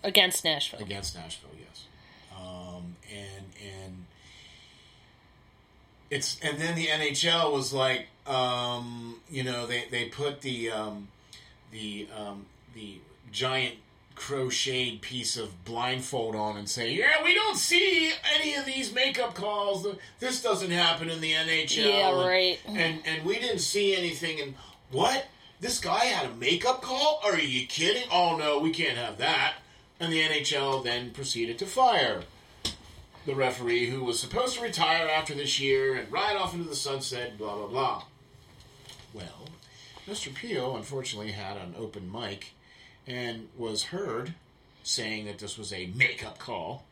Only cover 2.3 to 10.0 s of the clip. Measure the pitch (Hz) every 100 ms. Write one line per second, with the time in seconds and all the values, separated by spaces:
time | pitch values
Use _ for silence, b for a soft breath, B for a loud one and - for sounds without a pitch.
2.3 | 95 92 90 90 90 87 87 - 101 98
3.3 | 98 95 - 101 95 95 92 87 B B
4.3 | B B B B B B B B B B
5.3 | - - _ _ - - - - 139 139
6.3 | - 156 143 165 165 160 156 151 135 170
7.3 | 170 160 143 127 135 131 127 - _ -
8.3 | 131 127 123 123 120 120 120 117 117 -
9.3 | 139 127 123 117 120 113 120